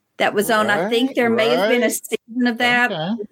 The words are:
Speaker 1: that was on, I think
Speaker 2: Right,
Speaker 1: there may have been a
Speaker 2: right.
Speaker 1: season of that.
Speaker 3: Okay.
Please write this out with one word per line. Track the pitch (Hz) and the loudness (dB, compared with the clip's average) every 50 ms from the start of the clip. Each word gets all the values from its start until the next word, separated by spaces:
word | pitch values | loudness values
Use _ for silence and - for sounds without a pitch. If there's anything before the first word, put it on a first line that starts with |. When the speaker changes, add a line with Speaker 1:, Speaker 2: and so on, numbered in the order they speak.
| _ _ _ - | _ _ _ -2
Speaker 1:
that | 170 - - | -2 0 0
was | 202 208 233 | 0 0 0
on, | 226 214 214 202 | 0 0 2 2
I | 208 165 175 208 | 0 0 0 0
think | 233 233 254 269 | 0 0 0 0
Speaker 2:
Right, | 277 | 0
Speaker 1:
there | 294 240 233 | 0 0 2
may | 226 226 220 226 | 2 2 2 2
have | 123 - 190 220 | 2 2 2 2
been | 247 240 226 | 2 2 2
a | 214 | 0
Speaker 2:
right. | 220 - - - | -2 -4 -6 -8
Speaker 1:
season | 233 - - - 226 247 247 240 | -8 -8 -8 -8 -4 -2 0 0
of | 233 233 | 0 0
that. | 247 240 247 247 247 240 | 0 0 2 2 2 0
Speaker 3:
Okay. | 202 160 156 180 226 233 208 - | -2 -4 -4 -4 -4 -6 -6 -12